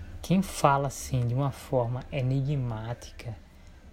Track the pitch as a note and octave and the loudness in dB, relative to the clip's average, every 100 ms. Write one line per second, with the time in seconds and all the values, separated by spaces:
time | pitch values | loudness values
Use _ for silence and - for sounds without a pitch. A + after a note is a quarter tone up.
0 | - - - F#3 F#3 - D3 C#3 C#3+ - | -10 -10 2 2 2 4 6 6 2 -4
1 | - C3 A#2+ B2 C#3+ - - C3 A#2 B2 | -2 0 0 0 0 -4 0 0 2 -2
2 | - D#3 B2+ C3+ C3+ D3 B2 A2 A2+ A#2+ | -4 -2 0 0 0 0 -2 -4 -6 -8
3 | - - - A2+ - - - - - | -10 -12 -12 -12 -14 -20 -20 -20 -20